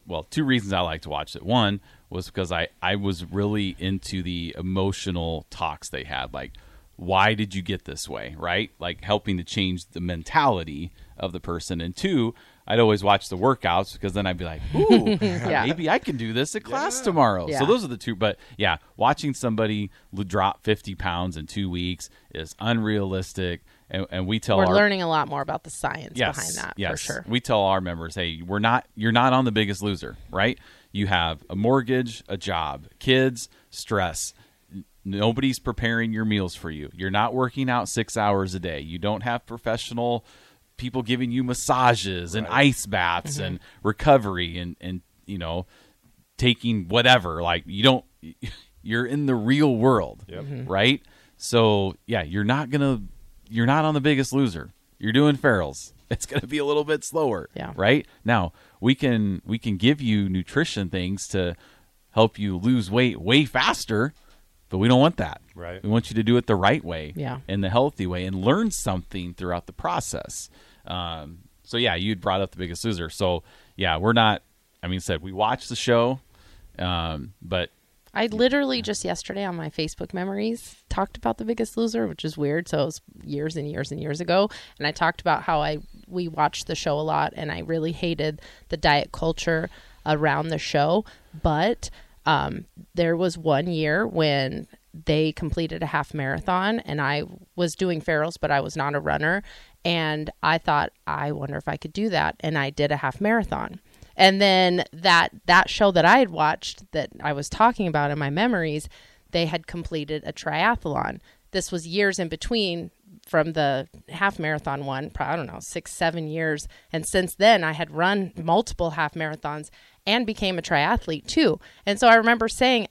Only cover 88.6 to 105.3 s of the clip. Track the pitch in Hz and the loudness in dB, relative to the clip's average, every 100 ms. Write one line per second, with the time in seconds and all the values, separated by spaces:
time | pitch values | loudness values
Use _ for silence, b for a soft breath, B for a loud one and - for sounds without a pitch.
88.6 | - 165 160 143 - - 165 160 - 160 | -10 0 4 4 2 -2 -2 -2 -2 -2
89.6 | 160 B B B 160 156 151 143 160 151 | -2 B B B -2 2 2 2 -2 -4
90.6 | - 147 147 185 B B B 156 170 151 | -2 0 2 2 B B B -2 0 2
91.6 | 190 240 - b b b - 147 139 - | 2 -2 -8 b b b 0 2 0 -6
92.6 | - - - - 170 170 180 165 160 139 | -12 -20 -6 0 0 2 0 0 2 2
93.6 | 175 165 151 156 226 170 156 139 135 - | 2 0 0 0 0 0 2 2 0 -4
94.6 | - - _ 160 156 156 156 - 160 - | -10 -18 _ -8 0 2 2 -2 -4 -2
95.6 | 165 165 165 156 147 151 135 156 151 180 | -4 -4 -2 -2 -2 -4 -4 -2 0 0
96.6 | 196 226 - 147 139 147 - - - - | 0 -2 -4 -2 0 -2 -4 -12 -12 -2
97.6 | 175 - 185 165 147 156 156 - 151 143 | -2 0 -2 -2 0 0 0 -2 0 0
98.6 | - 160 139 143 151 147 151 190 B B | 0 -4 -2 -2 0 0 2 0 B B
99.6 | B B 180 170 156 151 151 - - 165 | B B -2 0 -2 -4 -6 -2 0 2
100.6 | - 147 - - - 143 143 147 143 143 | 2 2 0 -6 -8 -4 -4 -4 -6 -6
101.6 | 151 147 160 196 214 165 151 - 160 156 | -6 -6 -6 -4 -2 0 0 -2 -2 -2
102.6 | 139 147 143 143 135 - 208 226 196 65 | -2 0 0 0 -2 -2 0 2 0 -4
103.6 | 58 - b b b - 190 196 202 185 | -6 -10 b b b 6 6 8 6 6
104.6 | 185 180 - 165 180 170 165 | 4 2 -2 0 4 6 4